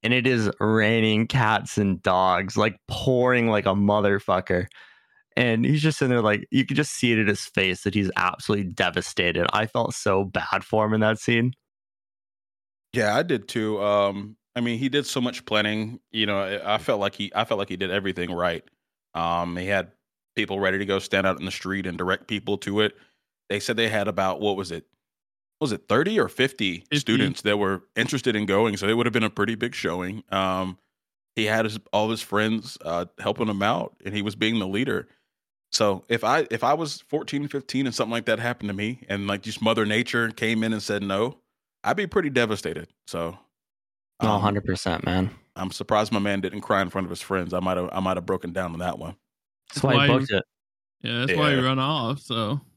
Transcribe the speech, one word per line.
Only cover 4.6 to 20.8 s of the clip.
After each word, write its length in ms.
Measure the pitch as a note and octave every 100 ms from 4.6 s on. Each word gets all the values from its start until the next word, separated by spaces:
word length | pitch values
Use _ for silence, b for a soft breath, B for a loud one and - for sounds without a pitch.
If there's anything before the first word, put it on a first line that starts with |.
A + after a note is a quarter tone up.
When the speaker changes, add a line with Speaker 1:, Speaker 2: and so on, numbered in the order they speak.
| F#2 B B B B B B -
Speaker 1:
And 280 | B2 A2+
he's 180 | B2 D3+
just 160 | D#3 D3
sitting 120 | C3+
there, 120 | B2
like, 240 | G#2+ G#2 -
you 120 | C3
could 120 | C3 C#3
just 160 | D3+
see 180 | - A#2+
it 60 | A2
in 80 | G#2
his 180 | G2 -
face 360 | - F#2+ F2+
that 120 | G#2
he's 160 | G#2 F#2+ -
absolutely 540 | F2+ - - G#2 F#2+
devastated. 720 | F#2 F#2 E2+ - - F2+ E2+ E2+
I 140 | G#2+ A2
felt 280 | A#2+ A2+
so 300 | - - F#2+
bad 380 | G2 F#2 - G2
for 220 | - A2 G#2+
him 80 |
in 60 | G#2+
that 180 | A2 A2
scene. 360 | - A#2 B2 - _ _ _ _ _ _ _ _ _ _ _ _ _
Speaker 2:
Yeah, 240 | B2 G#2+ A2
I 60 |
did 260 | E3+ C3 -
too. 340 | A#2+ G#2+ G#2
Um, 540 | G#2 G#2 G2+ G2 G2+ G#2+ _
I 60 | A#2+
mean, 180 | A#2+ A#2
he 100 | C3
did 180 | C#3+ C#3
so 140 | C3+
much 240 | B2 B2
planning. 540 | - G#2+ G#2+ G#2+ A2 A#2+ _
You 140 | A2 G#2+
know, 120 | G2
I, 360 | F#2+ G2 G2
I 40 | G#2+
felt 220 | E2+ A2
like 140 | G2+ -
he, 160 | G2+
I 100 | G2
felt 140 | A2+ G#2
like 100 | G2
he 80 | F2+
did 140 | F#2+
everything 400 | G2 F#2+ F2 F2
right. 300 | F2 F2 E2 - _ _ _ _
Um, 420 | E2 E2+ E2+ F2 F2
he 100 | F2+
had 240 | G2+ F2+ _ _ _ _ -
people 240 | G#2 G2
ready 180 | F#2+
to 80 | F#2+